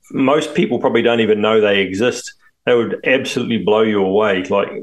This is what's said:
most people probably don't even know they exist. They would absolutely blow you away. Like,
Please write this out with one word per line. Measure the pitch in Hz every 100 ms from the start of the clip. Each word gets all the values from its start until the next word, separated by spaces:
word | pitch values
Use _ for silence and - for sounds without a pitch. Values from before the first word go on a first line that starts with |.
| _
most | 135 131 151 156 -
people | - 117
probably | 104 113
don't | 113 117
even | 110 107
know | 107 110
they | 104 101
exist. | 95 95 123 120 - - _ _ -
They |
would | 120 110 98 -
absolutely | 131 117 - 117 113
blow | 92 107
you | 110 104
away. | 95 98 107 95
Like, | 92 101 - -